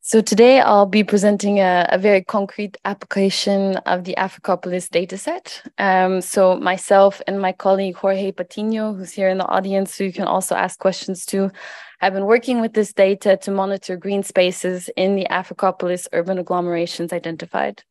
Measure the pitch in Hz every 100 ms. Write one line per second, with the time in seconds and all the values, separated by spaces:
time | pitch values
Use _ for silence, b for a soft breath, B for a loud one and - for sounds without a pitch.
0 | - 220 214 208 240 269 - 208 202 208
1 | 202 208 202 202 202 202 190 180 175 185
2 | 202 196 185 214 196 - 208 - 196 202
3 | - 196 196 - - 196 196 190 - 180
4 | 180 - 190 - - 180 185 180 175 175
5 | 180 190 - 349 - - - - 196 185
6 | 185 185 180 - 185 185 180 185 - 196
7 | 196 196 - 196 190 185 196 190 196 175
8 | 196 196 196 190 180 - 214 220 214 196
9 | 185 - 190 190 - - 190 196 196 -
10 | 196 180 - 185 190 185 185 - 190 185
11 | - 180 - 196 196 190 B B B B
12 | 190 190 196 240 240 240 226 220 202 -
13 | 196 196 208 190 - 196 196 196 - 185
14 | 196 202 196 190 180 185 185 185 180 -
15 | 190 196 190 180 185 - 196 180 180 180
16 | - - 170 190 175 180 175 170 175 -
17 | 170 175 170 165 170 - - 202 _